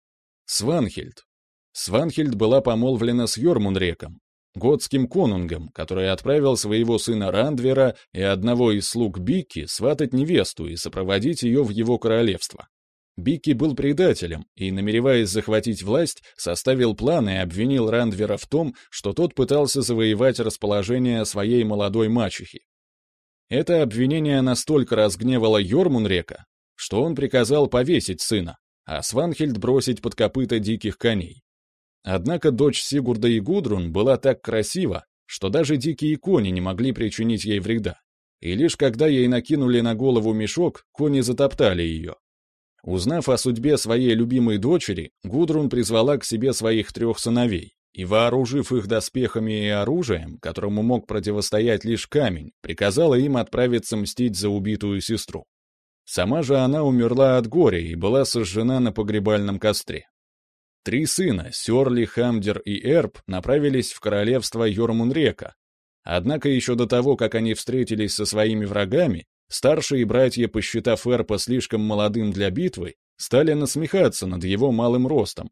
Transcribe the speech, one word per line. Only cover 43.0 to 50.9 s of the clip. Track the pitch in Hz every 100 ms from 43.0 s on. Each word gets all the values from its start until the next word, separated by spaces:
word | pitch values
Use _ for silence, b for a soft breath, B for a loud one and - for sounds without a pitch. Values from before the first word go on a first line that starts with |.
| 87 170 139
о | 120
судьбе | 131 117 135 143
своей | 107 117 127
любимой | 113 117 127 120 104
дочери, | 113 175 - 92 76 _
Гудрун | 98 117 170 156 143
призвала | 123 104 113 120 143
к | -
себе | 117 131
своих | 120 113 113 101
трёх | - 117 -
сыновей | 120 120 123 92 - _ _
и, | - 90
вооружив | 107 117 127 123 139 -
их | 127 95
доспехами | 110 - 131 120 113 110 107 104
и |
оружием, | 104 104 165 131 87 80 76
которому | 85 - 101 104
мог | 113